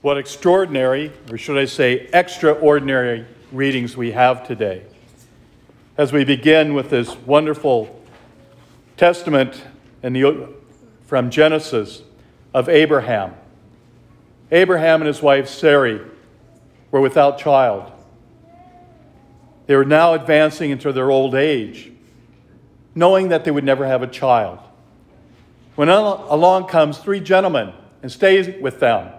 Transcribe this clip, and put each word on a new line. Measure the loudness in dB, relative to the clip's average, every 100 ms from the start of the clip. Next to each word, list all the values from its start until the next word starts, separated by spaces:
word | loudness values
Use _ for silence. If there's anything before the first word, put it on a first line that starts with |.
What | -2 -4
extraordinary, | -6 -4 2 2 0 -2 -2 -2 -6 -14 -16
or | -14
should | -4 -4
I | -4
say | 0 0 0 0
extraordinary, | 0 0 -2 0 2 2 2 0 -2 -2 -6 -10 -20 -16
readings | -6 -4 -4 -6 -6
we | -6
have | 2 2 2
today. | -8 -6 -6 -6 -16 _ _ _ _ _ _ _ _ _ _ -4
As | 0
we | 0
begin | 0 0 4 4 2
with | -4 -2
this | -4 -4 -12
wonderful | 0 0 0 -4 -2 -2 -4 -16 -20 -20 _ _ _ _ _ _ _ 0
testament | 0 0 -2 0 -2 -6 -20 -20 _ _
in | -8
the, | 0 0 0 -12 -20 _ _ _ _ _
from | -4 -2
Genesis | 2 2 2 -4 -6 -6 -14 -20 _ _ _ _
of | -4 2
Abraham. | 2 4 0 0 -4 -6 -14 -20 _ _ _ _ _ _ _ _ _ _
Abraham | 2 2 2 2 2
and | 0
his | 0
wife | 2 2 0
Sarai | 0 2 4 2 -4 -12 -20 _ _ _ _ _ _ _
were | 0
without | 2 4 2 0
child. | 0 2 2 -2 -10 -20 _ _ _ _ _ -20 -20 -20 -20 _ _ _ _ _ _ _ 0
They | 2
were |
now | 4 4 4
advancing | 2 2 2 2 -2 -6
into | -4 -6
their | -4 0
old | 0 0 0
age, | -2 -2 -6 -16 -20 _ _ _ _ _ _ _ _ _ _
knowing | 0 4 4 2
that | -2
they | 0
would | -2
never | 0 -2 0
have | -2
a | -4
child. | -4 0 0 0 -10 -20 _ _ _ _ _ _ _ _ _ _ -2
When | 2
al-, | 2 2 -4 -4
along | 2 4 2 0
comes | 0 0 -2
three | -6 -6
gentlemen | 0 2 2 -2 -6 -14 _ _
and | -18
stays | 0 2 2 0 -8
with | -10 -2
them. | 0 0 -6